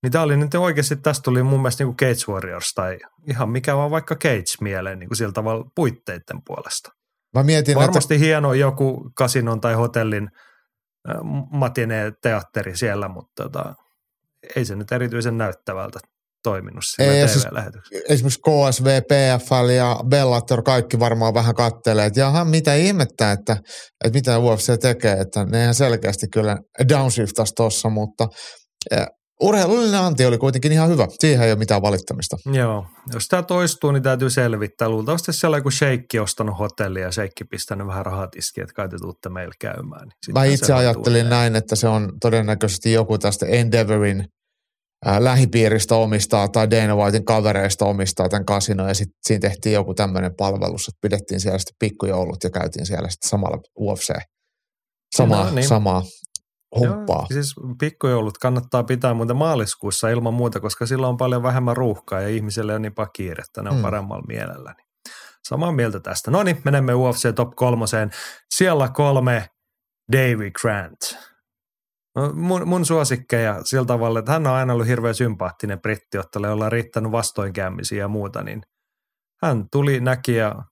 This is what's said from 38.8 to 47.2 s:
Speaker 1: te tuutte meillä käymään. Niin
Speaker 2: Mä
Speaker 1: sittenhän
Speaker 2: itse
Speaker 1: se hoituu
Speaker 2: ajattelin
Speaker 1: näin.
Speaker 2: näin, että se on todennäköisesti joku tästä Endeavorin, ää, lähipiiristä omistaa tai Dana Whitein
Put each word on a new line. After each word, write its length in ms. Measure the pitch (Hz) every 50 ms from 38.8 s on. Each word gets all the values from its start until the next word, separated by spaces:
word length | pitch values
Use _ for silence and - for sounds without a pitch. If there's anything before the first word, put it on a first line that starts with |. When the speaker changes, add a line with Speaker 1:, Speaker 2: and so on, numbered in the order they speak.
| 101 92
Speaker 1:
te 80 | 90 90
tuutte 280 | 90 90 85 _ - 95
meillä 240 | 90 92 90 85 87 _
käymään. 480 | - 107 - - - - - - - -
Niin 260 | _ _ - - -
Speaker 2:
Mä 100 | 127 135
Speaker 1:
sittenhän 80 | 135
Speaker 2:
itse 140 | 143 131 -
Speaker 1:
se 80 | - 139
hoituu 160 | 127 127 120
Speaker 2:
ajattelin 400 | 117 110 - 120 120 117 117 117
Speaker 1:
näin. 0 |
Speaker 2:
näin, 260 | 120 120 120 117 113
että 200 | 110 110 - 110
se 120 | 104 - 113
on 240 | 110 110 104 95 - -
todennäköisesti 720 | - 120 110 113 110 107 107 98 - 104 92 90 - 113 113
joku 240 | 113 110 - 110 101
tästä 280 | - 101 98 - 98
Endeavorin, 800 | - 101 120 120 117 110 117 110 101 110 107 104 101 98 98 95 - _ _ _ _ _ _ _ _ _ _ _ _ _ _ -
ää, 180 | - 98 101 120
lähipiiristä 720 | 131 127 131 131 104 - 117 113 107 110 107 104 - 117
omistaa 520 | 113 113 110 107 104 104 - - 107 101 98
tai 240 | - 117 110 104
Dana 240 | 113 113 110 107 107
Whitein 300 | 104 104 101 101 110